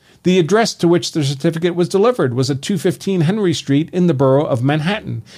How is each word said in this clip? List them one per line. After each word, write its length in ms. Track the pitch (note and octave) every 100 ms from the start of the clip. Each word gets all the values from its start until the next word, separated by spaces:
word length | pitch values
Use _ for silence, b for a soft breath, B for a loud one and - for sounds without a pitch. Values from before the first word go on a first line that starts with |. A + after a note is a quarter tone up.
| b b
The 160 | E3+ F#3
address 340 | D3+ G#3 A3+
to 140 | - E3+
which 240 | E3+ E3+
the 100 | E3+
certificate 520 | C#3 C#3 E3+ E3 F3
was 140 | E3+ E3+
delivered 440 | F#3+ A3 B3 C#3+
was 180 | A#2+ C3
at 120 | C#3
two 160 | - G3
fifteen 420 | F#3 - - F#3
Henry 320 | D#3 A3 G3
Street 380 | C#3+ - C#3 D#3
in 140 | F3+ F3+
the 80 |
borough 320 | C3+ C#3 C3+ D3+
of 180 | B2+
Manhattan. 580 | C3 D3+ D3+ G#3+ - A#2+ -